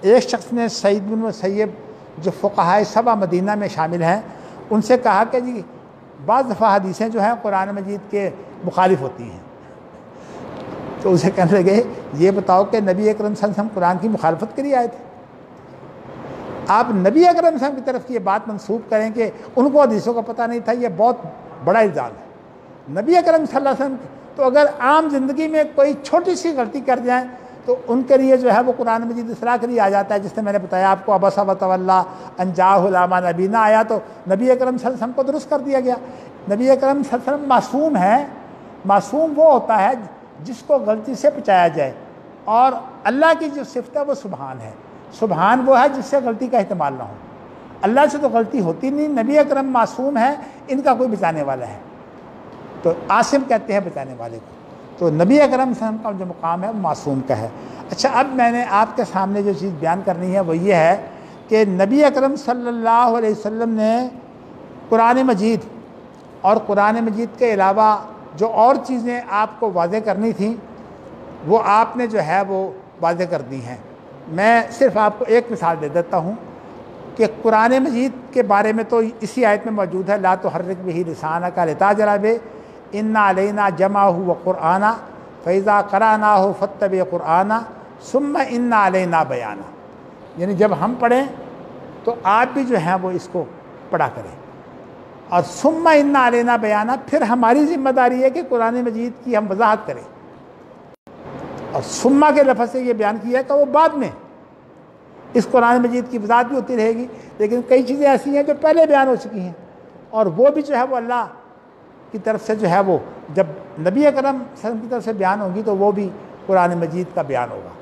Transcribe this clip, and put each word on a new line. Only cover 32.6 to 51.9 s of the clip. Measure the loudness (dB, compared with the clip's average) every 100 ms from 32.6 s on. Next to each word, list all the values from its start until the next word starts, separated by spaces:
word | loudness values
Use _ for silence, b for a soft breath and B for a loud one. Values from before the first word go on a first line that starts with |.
| 4 4 4 2
अमा" | 2 2
नबी | 0 -2 0
ना | 2
आया | 4 4 2
तो | -2 B B -4
नबी | 0 2
अकरम | 2 2 -2
सल्लल्लाहु | -4
अलैहि | -4
वसल्लम | -6
को | -4
दुरुस्त | -2 -4 -2
कर | -4
दिया | 0 -2
गया। | 0 -4 B B B -16 -4
नबी | 0 2
अकरम | 4 2 0
सल्लल्लाहु | -2 -4
अलैहि | -4
वसल्लम | -4 2
मासूम | 2 2 -2 0 2
है। | 2 2 0 -12 -20 -20 -20 -12 2
मासूम | 2 2 -2 0
वो | 4 6
होता | 6 2 2
है | 2 0 -8 -18 -20 -16
जिसको | -14 -14 0 0
गलती | 2 -2 -4 0
से | 0
बचाया | 0 2 4 4
जाए, | 2 -4 -4 -18 -20 -20 -14 0
और | 4 4 2 -10 -6 -2
अल्लाह | 2 4 2
की | -2
जो | -8 -8
सिफत | -10 -6 -6
है |
वो | -4 -6
सुबहान | -8 -12 -12 -12
है। | -16 -18 -20 -20 -20
सुबहान | -4 -2 2 4 4
वो | 4 6
है | 4
जिससे | 2 -2 -2
गलती | 0 -4 0
का | 0
एहतमाल | 0 -2 -4
ना | -4
हो। | -12 -14 -20 -20 -20 -20 -20 -4
अल्लाह | 0 4 2
से | 2
तो | 0
गलती | 0 0 -2
होती | -2 -2 -4
नहीं, | -2 -2
नबी | 0 2 4
अकरम | 4 0 0
मासूम | 0 0 -2 -2 0
है, | 0 0 B B -6
इनका | -2 0
कोई | 2 0
बचाने | 0 -2 -2
वाला | -4 -4 -8
है। | -14 -18